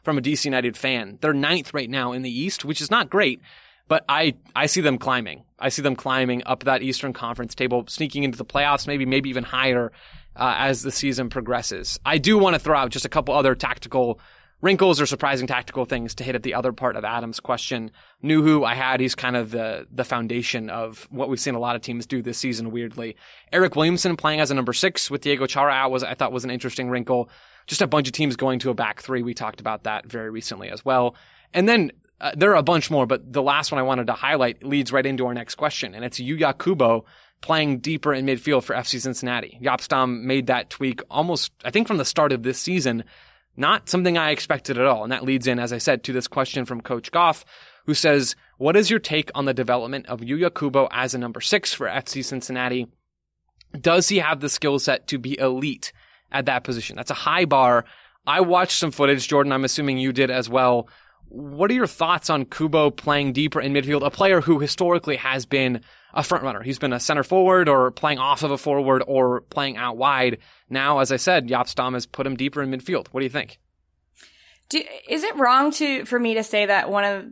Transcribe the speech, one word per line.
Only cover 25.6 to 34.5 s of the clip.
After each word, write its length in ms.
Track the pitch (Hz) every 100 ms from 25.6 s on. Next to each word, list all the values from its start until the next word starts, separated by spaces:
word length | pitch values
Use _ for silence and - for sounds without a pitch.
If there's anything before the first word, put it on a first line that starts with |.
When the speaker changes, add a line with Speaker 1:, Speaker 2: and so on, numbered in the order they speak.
| 143
Speaker 1:
out 180 | 135 135
was, 120 | 131
I 100 | 127
thought 180 | 127 -
was 120 | 127
an 80 | 127
interesting 380 | 123 127 - 123
wrinkle. 400 | 123 117 123 117 - - - -
Just 140 | 156
a 60 | 170
bunch 200 | 151 131
of 60 |
teams 220 | 120 151 120
going 240 | 131 127
to 100 | 127
a 60 | 117
back 260 | 110 -
three. 220 | - 127
We 100 | 120
talked 280 | 117 110 -
about 220 | 110 107
that 220 | 110 107 117
very 240 | 113 110
recently 400 | 110 - 98 98
as 160 | 101 135
well. 300 | 127 120 - _ _ _
And 140 | 175 202
then, 240 | 233 156 - _ -
uh, 140 | 139 147
there 140 | 196
are 60 | 180
a 40 |
bunch 300 | 143 165 -
more, 160 | 151 120
but 260 | 127 135
the 80 | 143
last 300 | 135 143 143
one 80 | 143
I 40 |
wanted 220 | 131 127 117
to 80 |
highlight 500 | 117 135 151 123